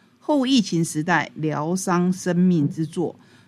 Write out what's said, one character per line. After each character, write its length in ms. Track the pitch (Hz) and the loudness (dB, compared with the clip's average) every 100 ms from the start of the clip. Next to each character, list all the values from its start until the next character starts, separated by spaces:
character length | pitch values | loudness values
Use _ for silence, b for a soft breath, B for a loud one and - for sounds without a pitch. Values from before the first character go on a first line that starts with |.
| b b | b b
后 260 | - 294 254 | -2 0 4
疫 160 | 269 | 2
情 240 | 190 170 165 | 2 0 -2
时 160 | 151 | -2
代 300 | 165 165 - | 0 0 0
疗 420 | - 151 143 156 185 | -6 -4 -4 -4 -4
伤 380 | 190 175 180 | 0 0 0
生 220 | 185 180 175 | -2 -2 2
命 340 | 185 170 143 | 4 4 0
之 160 | - 156 | -2 -6
作》， 280 | - 156 - b b | -4 -6 -8 b b